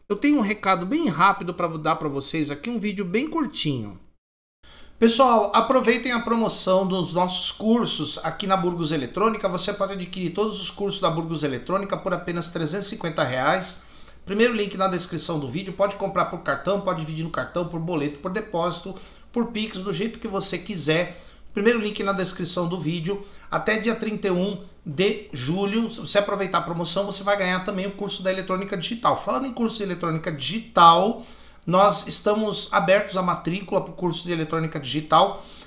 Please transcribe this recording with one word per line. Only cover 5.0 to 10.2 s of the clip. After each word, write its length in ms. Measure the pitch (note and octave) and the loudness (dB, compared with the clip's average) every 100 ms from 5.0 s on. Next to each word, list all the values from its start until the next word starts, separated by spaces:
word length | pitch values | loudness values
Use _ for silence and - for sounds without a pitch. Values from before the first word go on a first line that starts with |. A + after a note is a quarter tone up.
| A3+ A3+ B3 A3+ G3+ | 4 8 6 6 4
aproveitem 600 | A3+ A3+ B3+ A3+ B3 B3+ | 4 4 4 4 4 2
a 80 | A#3+ | -2
promoção 680 | A3+ A#3 G#3+ - F#3 F#3 F#3+ | 0 2 2 4 4 4 4
dos 260 | F#3+ F3+ | 0 0
nossos 380 | E3+ F3+ - - | 0 0 0 -4
cursos 680 | - G#3+ A#3 F3+ - D3+ - | -2 2 4 2 -2 -2 -4
aqui 280 | D#3+ - F#3+ | -4 -4 0
na 80 | F#3 | 2
Burgos 380 | F3 E3+ D3+ | 2 -2 0
Eletrônica. 560 | D#3 B2 F3+ A3 G#3+ G3 | -2 -2 0 0 2 -2
Você 240 | F3+ - | 0 -2
pode 180 | G3+ G3 | -2 -4
adquirir 420 | G3 F3+ F#3 | -4 -8 -6